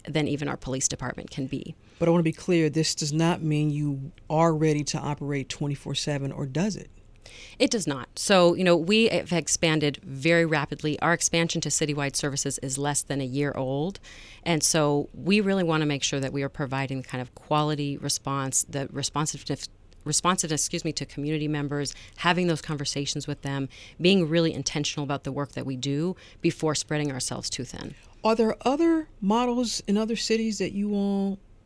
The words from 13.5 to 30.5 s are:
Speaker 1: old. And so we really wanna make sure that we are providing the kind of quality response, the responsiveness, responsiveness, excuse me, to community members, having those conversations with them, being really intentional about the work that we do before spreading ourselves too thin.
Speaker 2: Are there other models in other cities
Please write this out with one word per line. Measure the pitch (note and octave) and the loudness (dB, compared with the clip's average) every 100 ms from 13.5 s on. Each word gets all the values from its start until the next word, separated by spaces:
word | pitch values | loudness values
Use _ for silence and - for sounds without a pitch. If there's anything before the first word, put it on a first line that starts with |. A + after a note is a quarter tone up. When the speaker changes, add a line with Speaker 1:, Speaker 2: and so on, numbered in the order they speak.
| - | -2
Speaker 1:
old. | C3 C#3 E3+ G3 - - - - | -2 -2 -4 -6 -14 -20 -20 -8
And | - D#3+ | -2 0
so | - E3 D3 D3 - | 2 4 4 2 0
we | - D3 G#3 | -4 2 4
really | G3 G3 | 4 2
wanna | E3+ D#3 D3+ | 2 2 2
make | C#3+ | 0
sure | - C#3 | -2 -2
that | C3+ | -2
we | C#3 | -2
are | C#3 | -4
providing | - C#3 C3+ C3+ C3+ | -4 -4 -2 -4 -6
the | B2+ | -6
kind | B2+ | -8
of | B2 | -8
quality | - - D3+ D3+ D3 C#3+ C#3 | -10 0 2 2 0 -4 -4
response, | C#3+ - C#3 C#3 C3+ - - | -4 -4 -2 -2 -2 -2 -2
the | C#3 C3+ | -4 -6
responsiveness, | C3+ C3+ C#3+ D3+ C#3+ - C#3+ - - - - | -6 -4 -2 -4 -4 -6 -8 -8 -18 -20 -12
responsiveness, | D3+ D#3 F3 F#3 E3 D3+ | -4 0 2 2 0 -2
excuse | - E3+ | -2 -4
me, | D#3+ | -4
to | D3 | -6
community | D3 - C#3+ D#3 D3+ | -8 -6 -4 -2 -2
members, | D3+ C#3+ D3 C#3+ - - - | -2 -2 -4 -4 -8 -16 -2
having | E3+ F3 F3+ | 0 2 2
those | D#3 | 0
conversations | - D3 C#3+ C#3+ C#3+ D3 C#3+ | -4 -6 -4 -4 -4 -6 -6
with | C#3+ | -6
them, | C#3 C#3 C3+ - - - | -4 -4 -6 -10 -18 2
being | F3 G3 D#3 | 4 6 4
really | E3 E3 | 2 2
intentional | C#3+ C#3 D#3 D3 - | 0 -4 -2 -2 -4
about | C#3 C#3 | -4 -4
the | C#3+ | -4
work | C3+ C#3+ | -6 -6
that | - B2+ | -6 -6
we | |
do | C3 C3+ C#3+ F3 F#3 - - | -4 -2 0 -2 -4 -12 -2
before | E3 - D#3 D3 | -2 0 0 0
spreading | - D3+ D3 | -2 -2 -2
ourselves | C3 - B2+ - | -4 -6 -6 -6
too | - | -8
thin. | B2+ - - - - - | -8 -10 -12 -14 -20 -2
Speaker 2:
Are | A3 A3+ | 2 4
there | A3 - | 2 2
other | A#3+ D4 E4 E4 D#4 - | 2 4 4 2 0 -2
models | G3 A3+ B3 A#3+ A#3+ - - | 2 2 2 0 -2 -2 0
in | G3+ | 0
other | A3 | 0
cities | A3+ - A3+ A3+ | -2 0 0 0